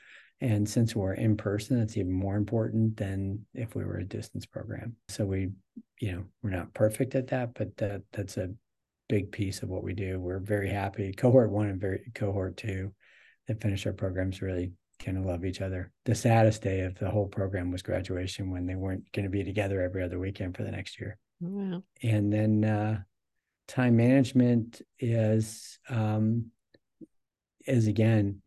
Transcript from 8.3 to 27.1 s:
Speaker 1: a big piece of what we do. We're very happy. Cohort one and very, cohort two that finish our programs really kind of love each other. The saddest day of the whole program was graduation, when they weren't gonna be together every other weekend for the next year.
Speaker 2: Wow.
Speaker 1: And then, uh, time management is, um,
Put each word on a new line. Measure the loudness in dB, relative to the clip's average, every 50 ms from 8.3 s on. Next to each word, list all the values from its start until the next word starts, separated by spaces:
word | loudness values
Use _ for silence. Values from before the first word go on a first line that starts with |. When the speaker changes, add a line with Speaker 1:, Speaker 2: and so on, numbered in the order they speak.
| -4
Speaker 1:
a | -6 -6 -6 -8 -12 _ _ _ _ _ _ _ _ _ 0
big | 0 0 0 -2
piece | -4 -4 -2 -2 -2 -6
of | -6
what | -6 -6 -4 -4
we | -4 -4
do. | -4 -4 -4 -4 -4
We're | -4 -4 -4 -4
very | -2 0 0 0 0 -2
happy. | -2 -2 -2 -2 -2 -4 -4 -4
Cohort | -2 2 4 8 8 8 8 6
one | 2 0 0
and | 0 -2 -2
very, | -2 -2 -2 -4 -6 -12 -8
cohort | -4 -4 -2 -2 -2 -4 -4 -6
two | -6 -6 -6 -4 -4 -6 -8 -10 _ _ _ _ _ _ -20 _ _ _
that | -6 -6 -2
finish | -2 -2 -2 -2 -2
our | -4 -4
programs | -2 -4 -4 -2 -2 -2 -2 -2 -4
really | -4 -4 -2 -2 -4 -4 -8 -12 _ _ _ -10
kind | -6 -4 -4
of | -2 -2
love | -2 -2 -2 -4
each | -4 -4 -4
other. | -4 -4 -4 -6 -6 -10 _ _ _
The | 0 0
saddest | 2 4 6 8 8 8 6 4 2
day | -2 -2 0 0
of | -2 -4 -4 -4
the | -4 0
whole | 0 0 0
program | 0 -2 -2 -2 -2 -2 -2 -2 -2
was | -4 -4
graduation, | -4 -4 -4 -2 -2 -4 -4 -4 -4 -6 -6 -6 -6 -4
when | -4 -4 -4
they | -4 -4
weren't | -2 -2 -2 -4 -4 -8 _ -4
gonna | -4 -2 -2
be | -2 -2 -2
together | -2 -2 -2 0 0 0 0
every | 0 -2 -2 -2 -4
other | -2 -4 -4
weekend | -4 -4 -4 -4 -6 -6 -6
for | -6 -6
the | -6
next | -6 -8 -10 -12 -12 -10
year. | -10 -10 -10 -12 _ _ _ _
Speaker 2:
Wow. | -8 -8 -6 -6 -4 -4 -6 -6 -8 _ _ _ 0
Speaker 1:
And | 2 2 2 2 2 2
then, | 2 2 4 4 4 4
uh, | 2 2 2 0 0 -2 -4 -6 -12 _ _ _ _ _ _ _ _ _ _ _ -6
time | -2 2 4 6 6
management | 6 6 6 6 6 4 4 4 4 6 6 4 4 2 -2 -8 -18 -20 _ _ -4
is, | 0 2 2 4 4 6 4 4 2 0 -4 -12 -16 -18 -20 -18 _ -4
um, | 0 0 2 2 2 2 2 2 2 0 -2 -6 -12 _ _ _ _ _ _ _ _ _ -20 -20